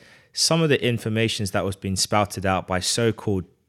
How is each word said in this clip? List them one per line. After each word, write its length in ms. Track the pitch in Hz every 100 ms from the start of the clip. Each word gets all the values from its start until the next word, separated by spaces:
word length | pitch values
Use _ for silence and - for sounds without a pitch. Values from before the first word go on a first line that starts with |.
| - - _
some 300 | - - 165
of 80 | 160
the 120 | 131
informations 680 | 120 117 113 110 113 - 101
that 140 | 101 92
was 100 | 98
being 220 | 98 95
spouted 480 | - 107 101 - 95
out 220 | 92 85
by 120 | 92
so-called 640 | - - 117 110 - 95 85 _